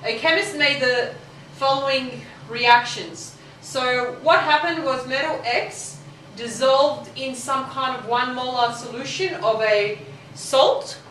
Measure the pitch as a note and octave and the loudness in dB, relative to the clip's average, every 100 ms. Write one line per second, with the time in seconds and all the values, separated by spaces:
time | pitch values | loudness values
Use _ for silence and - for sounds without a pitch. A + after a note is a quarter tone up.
0 | A3+ A3+ D#4+ D#4+ - D4 C#4+ C#4 B3+ B3 | -6 -2 2 2 0 0 0 2 0 0
1 | - - - - - - C4+ C#4 C#4 C4+ | -2 -8 -18 -20 -20 -2 0 2 0 -2
2 | B3+ B3 - - - A#3 A#3+ A#3+ A#3+ G#3+ | -4 -10 -14 -18 -10 0 6 6 6 -8
3 | E3+ - - - - - - C4 B3+ B3 | -10 -12 -16 -18 -20 -20 -8 -4 0 0
4 | B3 - C#4+ E4+ D4+ D4+ E4+ D#4+ C#4 C4 | -2 0 4 4 6 2 2 -2 -2 -2
5 | B3+ C4+ D4+ - A3+ A#3+ - - - - | -2 -2 -2 -4 -2 -2 -2 -10 -14 -16
6 | - - - G#3 A#3 A#3 C4 C4+ D4 - | -18 -20 -20 -12 -10 2 4 6 4 2
7 | - C4 C4+ B3 C#4 C4 - C4+ C4 B3+ | -10 -8 -8 -8 -2 -2 -2 -4 -4 -4
8 | G#3+ A#3+ B3+ B3+ B3+ B3 A#3 A#3+ A#3+ A#3 | -2 0 0 -2 -4 0 0 0 -10 -8
9 | C4+ - F#3 - A3 A3 G#3+ G#3 G3+ G#3 | -8 -4 -4 0 0 2 4 4 2 -4
10 | - - - - - C4+ - - - - | -12 -18 -18 -14 2 4 6 4 -6 -14
11 | - | -18